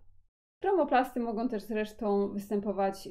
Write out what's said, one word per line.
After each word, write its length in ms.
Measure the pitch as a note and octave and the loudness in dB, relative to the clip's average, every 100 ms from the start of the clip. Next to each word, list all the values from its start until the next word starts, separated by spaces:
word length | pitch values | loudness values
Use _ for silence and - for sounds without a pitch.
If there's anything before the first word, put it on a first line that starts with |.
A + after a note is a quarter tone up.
| - - _ _ _ _ | -20 -20 _ _ _ _
Chromoplasty 580 | F#4 G4 C#4+ C4 B3+ - | 2 2 4 4 2 -2
mogą 280 | A#3 A3 B3 | -4 -2 -2
też 140 | A3+ | -4
zresztą 640 | - G#3+ G#3 - G#3 G3+ G3+ | -4 -4 -4 -4 0 2 2
występować 760 | G3+ G3+ G#3 G#3 F#3+ G3 F#3+ - | -2 -4 -2 -2 0 0 -2 -10